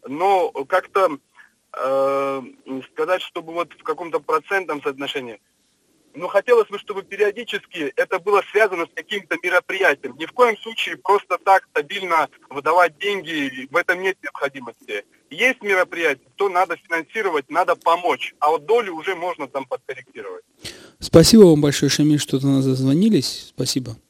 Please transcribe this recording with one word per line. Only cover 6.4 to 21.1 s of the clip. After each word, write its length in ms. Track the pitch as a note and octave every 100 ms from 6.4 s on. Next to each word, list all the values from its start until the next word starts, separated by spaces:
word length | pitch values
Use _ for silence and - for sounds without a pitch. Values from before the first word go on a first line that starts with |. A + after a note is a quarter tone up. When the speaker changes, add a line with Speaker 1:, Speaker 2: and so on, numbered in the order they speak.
| G3 A#3+ G#3
Speaker 1:
бы, 100 | G3
чтобы 240 | - G3
периодически 880 | F#3+ G3 G#3 G3+ A#3 G3+ - F3 C#3+ -
это 220 | C4 F#3
было 240 | F3 G3+ -
связано 340 | G3+ G#3+ F3+
с 60 | E3
каким-то 420 | - D#3+ G#3 E3 E3+
мероприятием. 720 | F3 F3+ - F#3+ F#3 C#3+ C3 B2
Ни 80 | D#3+
в 60 |
коем 260 | - B3 G#3
случае 400 | A3+ A3 F#3 E3+
просто 400 | - G3+ - F3
так 240 | - F#3+ -
стабильно 580 | D#3 D3 G3 F#3 E3 C#3+ - _
выдавать 480 | C#3 D3 E3+ F3 D3
деньги, 680 | G3 G3+ D#3 D#3+ C#3 B2+ C3+
в 60 | C3+
этом 260 | - F3+
нет 160 | F#3+ -
необходимости. 840 | D3 - C#3 C#3 A#2+ A2+ - G#2 - _ _
Есть 320 | D#3 B3 B3+
мероприятие, 640 | G3+ F#3+ E3+ E3 E3 C#3 _ -
то 140 | G3
надо 260 | F3+ F#3 E3+
финансировать, 720 | _ E3 D3+ A3 G3 D#3 C3+
надо 260 | D#3 F3+ E3+
помочь, 580 | - E3+ F3 C3 - _
а 100 | D3
вот 160 | D#3+ D3
долю 280 | A#3 G#3
уже 200 | D#3+ D#3
можно 340 | F3 F3+ D#3+ C#3
там 160 | C#3
подкорректировать. 800 | C3+ - - C3 - A#2+ G2 F2+ _ _ - - - _
Speaker 2:
Спасибо 440 | -